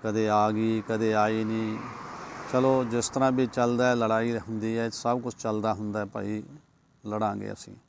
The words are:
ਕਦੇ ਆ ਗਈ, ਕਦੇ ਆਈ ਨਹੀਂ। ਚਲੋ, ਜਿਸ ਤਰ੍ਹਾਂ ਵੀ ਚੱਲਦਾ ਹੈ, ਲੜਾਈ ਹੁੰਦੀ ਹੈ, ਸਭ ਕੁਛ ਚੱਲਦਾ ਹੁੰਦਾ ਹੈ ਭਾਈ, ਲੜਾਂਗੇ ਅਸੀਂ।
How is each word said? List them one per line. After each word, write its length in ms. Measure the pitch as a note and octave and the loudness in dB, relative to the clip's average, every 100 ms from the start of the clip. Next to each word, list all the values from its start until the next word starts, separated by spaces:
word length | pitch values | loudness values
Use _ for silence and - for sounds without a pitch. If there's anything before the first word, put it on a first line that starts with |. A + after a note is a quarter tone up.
ਕਦੇ 240 | A2+ G#2+ G#2+ | 0 0 4
ਆ 220 | G#2 G#2+ | 4 4
ਗਈ, 300 | G#2+ A2 A2+ G#2 | 2 0 0 -2
ਕਦੇ 260 | A2 A2 | 0 2
ਆਈ 300 | G#2+ G#2+ A2 | 4 4 2
ਨਹੀਂ। 340 | G#2+ A2+ A2 A2 A#2+ - - - - - - | 0 -2 -4 -6 -10 -12 -14 -14 -14 -14 -2
ਚਲੋ, 320 | B2+ C3 C3 | 2 4 4
ਜਿਸ 260 | A#2+ A#2 A2+ | 2 0 0
ਤਰ੍ਹਾਂ 220 | C3+ C3 | 2 2
ਵੀ 140 | B2+ B2 | 4 0
ਚੱਲਦਾ 400 | - A#2+ A#2+ B2 | 2 2 4 4
ਹੈ, 80 | A#2+ | 4
ਲੜਾਈ 420 | A2+ A2 A#2 A#2 | 2 2 2 -2
ਹੁੰਦੀ 380 | G2+ A2 A2 A2+ | -4 -4 -2 -2
ਹੈ, 120 | A#2 | -2
ਸਭ 300 | - A#2+ B2 | -2 -2 0
ਕੁਛ 140 | A#2+ - | -2 -6
ਚੱਲਦਾ 380 | A2+ G#2+ A2 | -4 0 0
ਹੁੰਦਾ 260 | G2+ G#2+ G#2+ | -2 -4 -4
ਹੈ 60 | G2+ | -4
ਭਾਈ, 360 | G#2+ G2+ G#2+ - C#3+ _ _ _ _ | -6 -6 -6 -8 -20 _ _ _ _
ਲੜਾਂਗੇ 480 | G#2+ G#2+ G#2+ G2+ G2+ | -8 -2 -2 -2 -8
ਅਸੀਂ। 200 | G2 - G#2 | -10 -14 -20